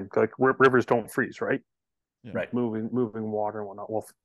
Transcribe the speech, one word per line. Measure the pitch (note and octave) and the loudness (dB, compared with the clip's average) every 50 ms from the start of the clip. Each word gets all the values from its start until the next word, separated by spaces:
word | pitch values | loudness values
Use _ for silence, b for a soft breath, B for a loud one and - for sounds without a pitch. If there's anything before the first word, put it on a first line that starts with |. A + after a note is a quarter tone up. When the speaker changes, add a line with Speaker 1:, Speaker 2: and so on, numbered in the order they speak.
| G2+ F#2+ - | 0 -2 0
Speaker 1:
like, | A2+ A2+ A2 - - | 0 0 0 2 2
ri-, | B2+ C3 B2+ - | 2 2 6 6
rivers | C3 C3 B2+ B2 G#2+ | 6 6 6 4 4
don't | - B2+ A#2+ G#2+ - | 4 2 2 2 -2
freeze, | - - A#2 F#2+ - - | -4 -4 -4 -4 -4 -6
right? | - G2+ C3+ - - _ _ _ _ _ _ _ _ _ _ _ | -4 -4 -4 -4 -6 _ _ _ _ _ _ _ _ _ _ _
Speaker 2:
Yeah. | _ A#2+ - | _ -10 -6
Speaker 3:
Right. | A2+ - - | -6 -6 -4
Speaker 1:
Moving, | - B2 B2 A#2 G#2+ A2 A2 A2+ | -4 -4 -2 -2 -4 -6 -6 -4
moving | A#2 B2 B2 A2 G#2 A2+ A2 A2 | -2 -2 -2 -2 -4 -8 -6 -4
water | G#2+ G#2+ G#2 G#2 G#2 G#2+ | -4 -2 -4 -4 -4 -8
and | G#2 G2+ | -10 -10
whatnot, | G2 G#2 G#2 G#2 | -12 -12 -10 -6
well, | A2 G#2+ - | -6 -6 -6
f-, | - _ _ | -8 _ _